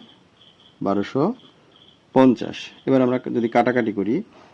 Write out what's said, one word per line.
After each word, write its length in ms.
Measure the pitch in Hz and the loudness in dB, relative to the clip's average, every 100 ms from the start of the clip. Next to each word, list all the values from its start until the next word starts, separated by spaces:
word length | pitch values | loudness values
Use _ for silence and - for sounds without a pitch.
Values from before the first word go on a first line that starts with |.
| - _ _ _ _ _ _ - | -6 _ _ _ _ _ _ -8
বারোশো 520 | 98 98 101 135 175 262 - _ _ _ _ _ _ | -4 -2 -2 -2 -2 -4 -16 _ _ _ _ _ _
পঞ্চাশ। 440 | 131 131 110 82 - - - - | 4 4 4 -4 -12 -16 -10 -2
এবার 160 | 131 | 0
আমরা 180 | 123 127 - | 2 -2 -4
যদি 220 | 123 113 | -4 0
কাটাকাটি 440 | 120 120 123 110 | 0 2 0 -2
করি 300 | 98 98 151 - - - | -2 -2 -4 -6 -20 -20